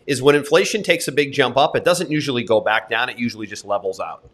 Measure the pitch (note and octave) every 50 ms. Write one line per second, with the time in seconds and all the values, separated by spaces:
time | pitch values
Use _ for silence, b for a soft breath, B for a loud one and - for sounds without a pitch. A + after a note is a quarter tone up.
0 | b b C#3+ A#2+ B2+ C#3+ C#3+ D3 C3+ - D#3 F3 G3+ G3 - G#3+ F#3 - F3 E3+
1 | - - C3+ D3 C#3+ C#3 B2+ C3+ C3+ B2 A#2+ C3+ D3 D#3+ - - - E3 F3 -
2 | - - D#3 D3+ C3+ C#3 B2+ A#2+ A#2+ - A2 G#2+ - G#2+ G#2+ A2 - - A2+ A2+
3 | B2 B2+ G#2+ A2+ A#2+ A#2 G#2+ G#2+ A2 G2 G#2 G2+ G2+ G2+ G2+ G2 F2+ F#2+ F#2 -
4 | F2+ D#2+ D#2 - _ -